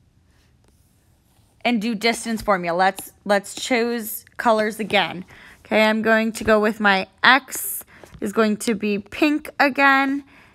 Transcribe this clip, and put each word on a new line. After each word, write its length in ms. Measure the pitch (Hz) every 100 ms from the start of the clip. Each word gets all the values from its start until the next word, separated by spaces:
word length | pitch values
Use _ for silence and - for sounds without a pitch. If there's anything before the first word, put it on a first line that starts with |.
| _ _ _ _ _ _ _ _ _ _ _ _ _ _ _ _ 233
and 160 | 240
do 140 | 220 214
distance 480 | 233 226 233 220
formula, 340 | - 190 175 170
let's, 340 | 190 190 - - -
let's 300 | 202 196 -
choose 680 | - 240 233 233 214 - - -
colors 420 | 214 220 214 214
again. 460 | 196 202 165 175 - - - -
Okay, 220 | - 214
I'm 220 | 214 220
going 280 | 220 220 226
to 100 | 220
go 160 | 214 214
with 200 | 208 214
my 280 | 208 190 190 _
X 600 | - 269 - - - - - - - -
is 100 | 214
going 240 | 208 214 208
to 180 | - 226
be 240 | 214 202
pink 500 | - - 302 302 - -
again, 640 | 277 254 277 269 277 277 277 - -